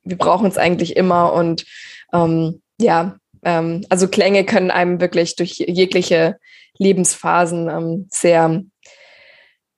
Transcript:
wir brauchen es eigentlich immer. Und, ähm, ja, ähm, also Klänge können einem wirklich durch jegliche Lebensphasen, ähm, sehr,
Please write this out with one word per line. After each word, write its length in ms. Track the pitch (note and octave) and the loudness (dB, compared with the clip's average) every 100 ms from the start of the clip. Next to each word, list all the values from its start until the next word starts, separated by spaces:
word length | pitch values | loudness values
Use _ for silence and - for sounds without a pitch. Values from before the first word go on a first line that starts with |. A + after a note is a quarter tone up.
wir 160 | F3+ F3+ | -10 -2
brauchen 300 | F3 F#3 G3+ | 0 2 0
es 100 | - | 0
eigentlich 380 | E3+ F3 E3+ - | 0 0 -2 0
immer. 360 | F#3 F3 E3+ | 2 2 2
Und, 320 | E3+ E3+ E3 - - - - - | 0 -2 -4 -8 -20 -20 -20 -4
ähm, 480 | F3 E3 E3 D#3+ - _ - | 0 0 0 -2 -6 _ -2
ja, 380 | A3+ E3 F#3 - _ _ | 2 2 -2 -8 _ _
ähm, 420 | F3 E3 E3 E3+ - | -2 -2 -2 -6 -2
also 200 | F#3 F#3+ | 0 0
Klänge 360 | G#3 F#3+ G3 | 2 2 2
können 260 | F#3+ G3+ F3+ | 2 0 0
einem 300 | - F3 F3 | 0 0 0
wirklich 360 | F3+ E3+ E3+ - | 0 0 -2 -4
durch 280 | F3 - E3+ | -6 -6 -4
jegliche 720 | F3+ F#3 F#3 F3+ E3+ E3 - _ - _ - | 0 0 0 0 2 0 -2 _ -20 _ -2
Lebensphasen, 920 | G3 F#3 F3 - E3+ E3+ E3+ E3+ E3 | 2 2 0 -2 0 0 0 -2 -4
ähm, 400 | E3 E3 F3 F#3 | -4 -6 -6 -8
sehr, 540 | - F3 E3 D#3+ E3 - _ _ - - - - - _ _ _ | -2 2 4 2 0 -6 _ _ -20 -20 -20 -20 -20 _ _ _